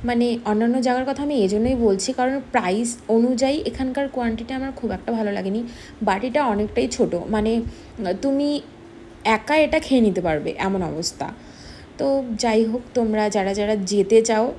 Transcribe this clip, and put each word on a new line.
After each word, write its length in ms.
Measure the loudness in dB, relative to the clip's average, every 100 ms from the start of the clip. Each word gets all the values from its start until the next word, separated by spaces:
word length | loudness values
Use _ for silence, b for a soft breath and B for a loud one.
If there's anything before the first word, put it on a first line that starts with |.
| 0
মানে, 180 | 2 2 0 0
অন্যান্য 240 | 2 2 2 2
জায়গার 220 | 0 0
কথা 120 | -2 0
আমি 80 | 2
এই 60 | 2
জন্যই 240 | 2 2 4 2
বলছি, 220 | 2 0 0
কারণ 160 | 0 -2 -2
প্রাইস 360 | 0 0 0 -2 -6 0 2
অনুযায়ী 420 | 4 2 0 0 -4
এখানকার 360 | -4 -4 -2 -4 -2
কোয়ান্টিটি 360 | -4 -4 -6 -6
আমার 120 | -6 -6
খুব 100 | -6 -6
একটা 140 | -4 -2
ভালো 140 | -2 -2
লাগেনি। 240 | -2 -4 -6 B B B -2
বাটিটা 340 | 0 0 0 0
অনেকটাই 340 | 0 0 0 -2 0
ছোট, 160 | 0 0 -2 0
মানে, 160 | 2 0 -2 B B -6 -4 -2
তুমি 240 | 0 0 0 -2 -6 -20 -20 -20 -20 -6 0 0
একা 180 | 2 2 4
এটা 140 | 2 2
খেয়ে 180 | 4 4
নিতে 140 | 2 0
পারবে 220 | -2 -4 -4 -2
এমন 140 | -2 -4
অবস্থা। 360 | -4 -6 -6 -10 -10 B B B B B -4
তো 60 | 0 0 -2 -2
যাই 180 | 2 4 2
হোক, 140 | -2 -2 0
তোমরা 260 | 0 2 2 0
যারা 160 | 0 0
যারা 160 | 0 0 0
যেতে 260 | 0 6 6 6
চাও 160 | 2 0